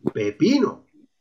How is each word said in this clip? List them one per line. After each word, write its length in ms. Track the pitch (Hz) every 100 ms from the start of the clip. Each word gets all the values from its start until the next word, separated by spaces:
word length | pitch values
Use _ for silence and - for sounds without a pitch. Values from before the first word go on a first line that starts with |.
| -
¡Pepino! 720 | - 104 - 185 277 - - _ _ _ _